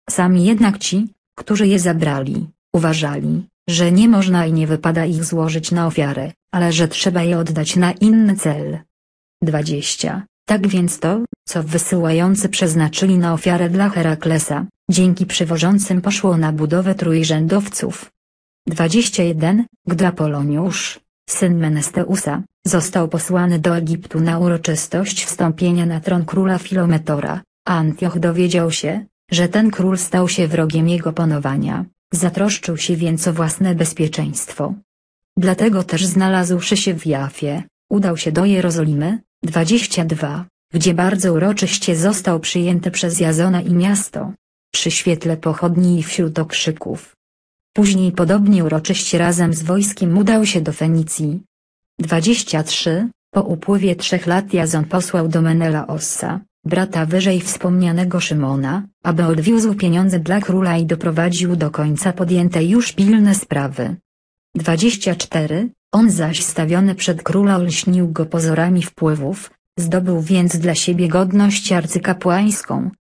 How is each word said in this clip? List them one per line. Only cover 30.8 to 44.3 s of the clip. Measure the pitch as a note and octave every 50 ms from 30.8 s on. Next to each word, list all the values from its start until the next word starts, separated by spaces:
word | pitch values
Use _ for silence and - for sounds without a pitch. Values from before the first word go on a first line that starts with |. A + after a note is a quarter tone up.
| D#3+ E3+
jego | F3 E3+ D#3+ D#3+ D#3+
panowania, | F3 E3 D#3+ D3+ D3 C#3+ C3+ C#3 C#3+ C#3+ - - - F#3 - _ _ _ _ -
zatroszczył | E3 F#3 F3+ F3 F#3 G3 G3+ G3+ - - - E3
się | D#3 - - F3
więc | D#3+ E3+ E3 E3 D#3+ -
o | F3+ E3
własne | E3 E3 D#3+ D#3 - G3 F#3 F3
bezpieczeństwo. | D#3+ E3 D#3+ - - D#3+ D#3 D#3 - D3+ D3 C#3+ - - - - - C#3+ - - - _ _ _ _ _ _ _ _ _ _ _
Dlatego | F#3 F3+ F#3 F#3 - G#3+ A#3 G#3 F#3+ F3+
też | - - D#3+ F#3
znalazłszy | F#3 E3 F#3+ F#3+ F#3+ F#3+ F#3 F3+ E3+ F3+ F3 F3 - G#3+
się | G3+ - G3 F3
w | D#3+ -
Jafie, | D#3+ C#3+ C3+ C#3 C#3 - - D3+ D3 C#3+ E3 - - _ _ _ _
udał | - G3+ G3 F#3 E3
się | D#3 - E3
do | D#3 E3+ F#3
Jerozolimy, | G3+ G3 F#3 F3 F3+ E3 E3 D#3 D#3 D3 C#3+ D3+ E3+ G#3+ A3+ - _ _ _ -
dwadzieścia | E3 D3+ D#3 E3+ D#3+ A3 A#3 A#3 - - F3+ E3+
dwa, | D#3+ D#3+ D#3 - C#3+ C#3+ E3 F3 - _ _ _ _ -
gdzie | E3 D#3 F#3 E3+
bardzo | E3 F3+ F#3+ G3+ F#3 F3+ F#3 E3
uroczyście | D#3 F3+ G3+ G#3+ G#3 F#3+ - - - - - F3
został | D#3+ E3 G3+ G#3 G3+ - F#3+ E3+ D#3+
przyjęty | D#3+ - - F3+ E3+ F3 F3+ F3 F3 F3+
przez | F3+ - F#3 E3+ E3+ -
Jazona | F3 D#3+ D#3 D#3+ E3+ F#3 F#3 F3
i | - - F3
miasto, | F3 F3+ G3 G3+ G3 - - - - - -